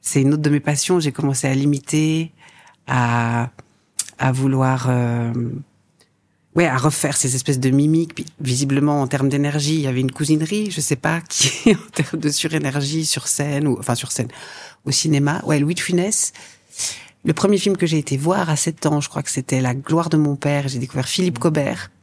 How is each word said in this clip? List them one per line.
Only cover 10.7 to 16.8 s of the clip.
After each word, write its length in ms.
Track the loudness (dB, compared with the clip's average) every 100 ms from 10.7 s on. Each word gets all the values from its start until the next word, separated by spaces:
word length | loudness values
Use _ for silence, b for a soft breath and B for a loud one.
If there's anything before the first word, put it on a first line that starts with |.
je 100 | -4
sais 160 | -2 -2
pas, 240 | 0 -2
<laughs> 80 | -4
qui, 420 | 0 0 4 4
en 180 | 4 2
termes 260 | -4 -4 -2
de 80 | -2
surénergie 760 | -2 -2 -2 -2 -2 -2 -2 -2
sur 220 | -4 -2
scène, 360 | -2 0 0 0
ou, 120 | 0
enfin, 160 | 0 -2
sur 160 | -2
scène, 160 | -4 -4 B B B B B
au 80 | -4
cinéma. 500 | -2 2 2 2 0 0
Ouais, 140 | 2
Louis 160 | 2 -2
de 40 |
Funès. 540 | 0 0 0 -2 -4 B B B B B